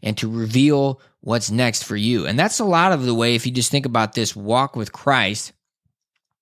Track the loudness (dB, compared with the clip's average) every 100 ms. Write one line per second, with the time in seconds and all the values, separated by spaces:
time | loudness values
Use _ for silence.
0 | -6 -4 -4 -4 0 2 4 4 2 -2
1 | _ _ -4 -2 0 0 0 -2 -6 -2
2 | 0 0 0 0 0 0 0 2 2 2
3 | 0 2 2 2 0 -2 0 -2 0 0
4 | 0 -2 -4 -4 -2 0 0 -4 -10 -4
5 | 2 2 2 -2 -10 _ _ _ _ _
6 | _ _ _ _